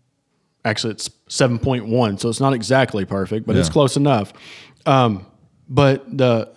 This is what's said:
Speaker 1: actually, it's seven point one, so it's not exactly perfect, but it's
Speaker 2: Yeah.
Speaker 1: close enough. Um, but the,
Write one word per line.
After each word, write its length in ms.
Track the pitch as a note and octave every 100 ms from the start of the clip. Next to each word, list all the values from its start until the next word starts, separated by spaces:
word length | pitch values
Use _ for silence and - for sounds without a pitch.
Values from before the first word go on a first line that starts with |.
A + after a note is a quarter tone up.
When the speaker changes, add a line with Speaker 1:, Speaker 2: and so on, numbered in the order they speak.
| _ _ _ _ _ _
Speaker 1:
actually, 280 | A2+ G#2+ A#2
it's 180 | G2+ - - -
seven 300 | - C3 A#2
point 280 | C3+ B2 G#2+
one, 320 | B2 A2 G2
so 100 | A#2
it's 120 | A2
not 120 | C3+
exactly 520 | B2 G#2 C3 B2+ G#2
perfect, 420 | F#2+ G2 F#2 G#2+ A2+
but 100 | G2+
it's 120 | D#2+
Speaker 2:
Yeah. 40 |
Speaker 1:
close 240 | D#3+ C3+ C#3+
enough. 360 | C#3+ A#2 G2 - - - - _ D3+
Um, 400 | C3+ A#2+ F#2+ - _ _ _ -
but 360 | C3+ C#3 C3+ - C#3
the, 320 | B2+ A2+ -